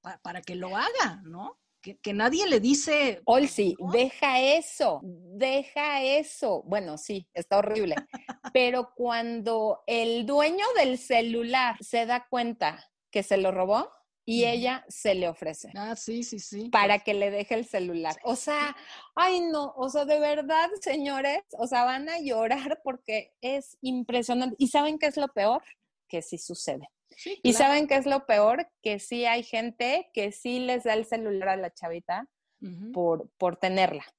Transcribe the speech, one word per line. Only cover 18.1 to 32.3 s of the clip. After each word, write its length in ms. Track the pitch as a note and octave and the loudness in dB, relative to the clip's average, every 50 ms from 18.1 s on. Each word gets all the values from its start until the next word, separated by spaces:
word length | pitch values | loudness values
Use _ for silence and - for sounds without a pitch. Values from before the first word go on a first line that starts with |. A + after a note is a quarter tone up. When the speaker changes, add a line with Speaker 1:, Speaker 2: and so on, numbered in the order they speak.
| D#3 | -6
Speaker 1:
Sí, 60 | - - | -6 -4
Speaker 2:
O 140 | A#3+ A3+ | -4 -4
sea, 320 | B3+ - - D4 D4 D4 D4 C#4 - | -2 -2 -4 -2 -2 -2 -4 -4 -10
Speaker 1:
sí. 60 | - - - - - - _ | -16 -20 -20 -20 -20 -8 _
Speaker 2:
ay, 240 | - F4 F#4 F#4 F4+ | 4 4 4 4 2
no, 320 | F4 E4+ D#4+ D4+ C#4+ C#4 - | 0 0 0 -2 -2 -4 -6
o 120 | C4+ B3+ C4+ | -6 -6 -2
sea, 160 | C4 D4 C#4+ | 0 -2 2
de 160 | C#4 D4+ D4+ | 2 2 4
verdad, 480 | D4 D4 D4 D4+ D4 C4+ D#4+ D#4+ E4 F4 G4 G4+ | 4 2 2 0 0 0 2 2 2 2 -2 -4
señores, 600 | - F#4 C4+ D#4 C#4 C#4+ C#4 C4+ C4+ C#4 C#4+ F4+ G4+ _ - - | -4 -4 -2 -2 -2 -2 -4 -2 -2 0 -2 -2 -4 _ -6 -6
o 80 | A#3 | -4
sea, 160 | B3 C4 A#3+ A#3+ | 0 2 2 2
van 260 | B3 B3+ C4 C#4+ D#4 | 2 0 -2 -4 -6
a 120 | E4 E4+ | -6 -6
llorar 600 | D#4+ C#4 A#3+ A3 A3+ A3+ A#3+ C#4 C4 D4 D4+ D#4 _ | -4 -2 0 0 2 2 0 -2 -2 -4 -6 -4 _
porque 480 | C4+ C4 B3 _ - A3 A3 - _ _ _ | -8 -8 -6 _ -6 -6 -6 -6 _ _ _
es 360 | - B3 C4+ C#4 C4+ - - _ | -6 -4 -4 -4 -6 -8 -18 _
impresionante. 720 | - C4 B3+ B3 A#3+ - A#3+ B3 A#3 A3+ B3 A#3+ B3+ B3+ A#3 - | -6 -4 -4 -4 -4 -2 -2 -2 0 0 0 0 0 -2 0 2
¿Y 80 | C#4 B3 | 0 2
saben 320 | - D4+ C#4+ D4+ D#4 D4+ | 4 2 2 2 0 0
qué 60 | D#4 | 0
es 100 | D4+ C#4+ | 0 0
lo 100 | D#4 C#4+ | 0 -4
peor? 380 | C4+ - - G3 G#3 A#3+ D4 - - - _ _ _ _ _ _ _ | -2 0 0 2 2 2 2 -2 -8 -20 _ _ _ _ _ _ _
Que 140 | - E3+ D#3+ | -8 -8 -8
sí 160 | - - E3 | -6 -12 -12
sucede. 500 | - - F3 - - - D3 C3+ C#3+ - _ _ _ _ _ | -10 -10 -10 -8 -6 -6 -6 -6 -8 -16 _ _ _ _ _
Speaker 1:
Sí, 240 | - - E4+ G4+ - _ | -16 -12 -12 -12 0 _
Speaker 2:
¿Y 80 | B3 A#3+ | 2 6
Speaker 1:
claro. 120 | A3+ C#4+ C4+ C#4+ | 6 6 6 6
Speaker 2:
saben 160 | D4 D4+ C#4+ | 4 2 2
qué 80 | C#4+ | 2
es 100 | C4+ C4 | 0 2
lo 180 | C#4 C#4 C4+ C4+ | 2 0 -2 2
peor? 440 | - A3+ G#3 G#3 G#3+ A#3+ C#4+ F4 - _ _ | 2 4 4 6 4 4 2 -2 -8 _ _
Que 200 | _ A3 G#3 G3+ | _ -6 -4 -4
sí 240 | - - B3 A#3+ A#3+ | -6 -8 -6 -2 0
hay 180 | A#3 A#3 A#3+ A#3 | 0 0 0 -2
gente 680 | - - A3+ A3+ A#3+ A3+ _ A#3+ A#3+ C4+ E4+ F#4 _ _ | -4 -6 -6 -6 -6 -6 _ -2 0 0 0 -2 _ _
que 160 | - G3+ G3+ | -4 -4 -4
sí 300 | G#3 - - B3 B3 B3+ | -4 -6 -6 -4 -4 -2
les 240 | B3+ B3 B3 B3 A#3 | 0 0 -2 -2 0
da 100 | A#3 G#3+ | 0 0
el 100 | A3 A3+ | 0 0
celular 440 | A3 A3+ A3+ A3+ G#3+ G#3 F#3+ F#3+ F#3+ | -2 -4 -4 -4 -4 -4 -2 0 -2
a 80 | F#3+ | -2
la 180 | F#3+ F#3+ F3 _ | -2 -2 -8 _
chavita 540 | - - E3+ E3+ F3 F3+ - F3+ F#3+ B3 - | -8 -10 -8 -8 -8 -6 -6 -6 -6 -6 -10